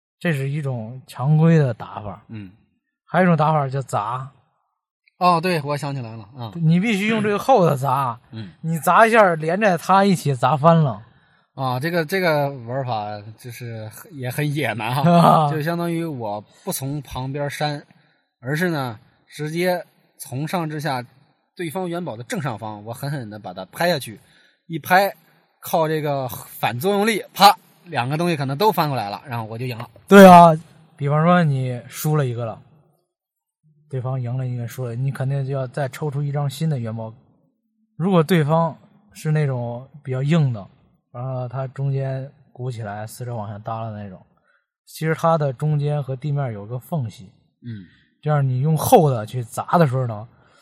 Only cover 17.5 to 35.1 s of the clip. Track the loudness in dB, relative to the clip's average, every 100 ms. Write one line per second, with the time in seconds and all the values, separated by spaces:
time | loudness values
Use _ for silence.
17.5 | -4 -6 -6 -12 _ _ _ _ _ -6
18.5 | -2 -2 -2 -6 -8 _ _ _ -12 -8
19.5 | -2 -2 -2 -6 _ _ -20 -12 -8 -4
20.5 | -4 -6 -6 -4 -6 -8 _ _ _ _
21.5 | -12 -8 -8 -6 -6 -8 -12 -10 -6 -6
22.5 | -6 -10 -12 -14 -10 -8 -8 -10 -14 -14
23.5 | -14 -12 -4 -2 -2 -6 -16 _ _ _
24.5 | _ -12 -10 2 4 2 -2 _ _ _
25.5 | _ -4 -2 0 -2 -2 -4 -6 -10 -16
26.5 | -6 -4 -2 0 0 2 0 -4 6 6
27.5 | 6 _ _ -8 -4 -2 -2 -2 -2 -4
28.5 | 0 0 2 0 -2 -6 -8 -8 -8 -8
29.5 | -8 -8 -8 -14 -12 6 12 12 12 12
30.5 | 8 -4 _ _ -6 -2 2 4 4 2
31.5 | 0 -2 -6 -12 -8 -2 0 0 -4 -8
32.5 | -10 -18 _ _ _ _ _ _ _ _
33.5 | _ _ _ _ -8 -4 -4 -4 -4 -4
34.5 | -6 -8 -8 -8 -4 -4